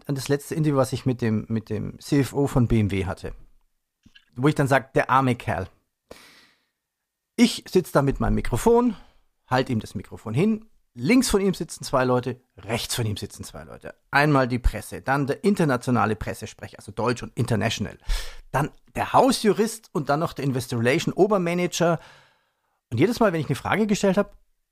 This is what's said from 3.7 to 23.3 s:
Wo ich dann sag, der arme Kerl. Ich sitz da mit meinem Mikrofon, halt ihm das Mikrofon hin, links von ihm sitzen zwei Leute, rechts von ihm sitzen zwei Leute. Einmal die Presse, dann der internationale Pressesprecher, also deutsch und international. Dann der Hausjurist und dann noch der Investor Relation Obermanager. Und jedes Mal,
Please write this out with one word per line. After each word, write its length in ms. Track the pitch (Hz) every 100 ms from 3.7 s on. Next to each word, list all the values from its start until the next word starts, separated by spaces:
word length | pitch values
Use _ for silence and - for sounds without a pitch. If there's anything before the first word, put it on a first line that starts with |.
| _ _ _ - - _ -
Wo 100 | 147
ich 80 | 151
dann 140 | 135
sag, 240 | 135 -
der 160 | 147 -
arme 260 | 127 131 120
Kerl. 320 | - 87 95 _ _ _ - - - - _ _ _ _ _ _ _ _ _ -
Ich 300 | 233 - -
sitz 220 | 185 170
da 100 | 156
mit 200 | 139 -
meinem 140 | 110 107
Mikrofon, 600 | - 120 226 233 247 196 - _ _ _ -
halt 240 | 127 131
ihm 120 | 113
das 120 | -
Mikrofon 400 | 98 - - 110
hin, 300 | 117 214 214 - _ _
links 360 | 120 135 254 247
von 120 | 202
ihm 120 | 196
sitzen 300 | - 170 -
zwei 220 | - 131 127
Leute, 340 | 123 123 120 _ -
rechts 380 | 101 113 - -
von 100 | 110
ihm 120 | 98
sitzen 260 | 101 -
zwei 220 | 101 78 78
Leute. 300 | 58 - - -
Einmal 360 | 139 151 139 127
die 120 | 123
Presse, 420 | - 104 - 90
dann 260 | - 139 135
der 160 | -
internationale 720 | 196 202 160 123 - 120 110 107
Pressesprecher, 640 | - 92 107 - 101 -
also 140 | -
deutsch 280 | 101 113 120
und 140 | 107 -
international. 600 | 117 107 107 - 98 - - - - - -
Dann 200 | 131 151 - _ -
der 180 | 104
Hausjurist 760 | 139 262 - 214 165 220 - -
und 180 | 180 139
dann 120 | 143
noch 120 | 165
der 100 | -
Investor 360 | 143 127 - 120
Relation 340 | 117 160 -
Obermanager. 840 | - 190 208 170 175 175 - 175 160 - - _ _ _ _ _ _ -
Und 100 | 113
jedes 200 | 190 233
Mal, 120 | 214